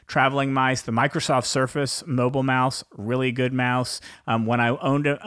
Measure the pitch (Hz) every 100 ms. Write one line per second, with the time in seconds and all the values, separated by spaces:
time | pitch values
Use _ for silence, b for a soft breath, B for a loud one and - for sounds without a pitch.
0 | - 151 135 139 135 135 131 131 - 113
1 | 139 160 - 135 - 139 127 147 135 -
2 | - 127 127 135 135 127 131 - - -
3 | 104 127 131 120 127 127 123 127 123 -
4 | B B - 113 113 120 117 131 - 139
5 | 147 143